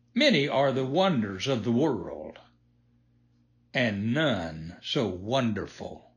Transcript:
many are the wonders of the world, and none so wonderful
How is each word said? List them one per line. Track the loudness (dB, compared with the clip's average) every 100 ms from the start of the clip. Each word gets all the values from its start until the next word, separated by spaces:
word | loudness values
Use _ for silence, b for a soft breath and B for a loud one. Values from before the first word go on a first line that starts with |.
| _ 2
many | 4 4 2
are | 2 2
the | 2 0
wonders | 2 4 2 -2 -4 -2
of | 0
the | 2
world, | 2 2 0 -6 -10 -12 -16 -20 _ _ _ _ _ _ _ _ _ _ _ _
and | -2 0 0 -2
none | 0 2 0 -4 -8 -12 -12
so | -4 -2 -2
wonderful | -2 -2 0 0 -2 -6 -10 -12 -12 -20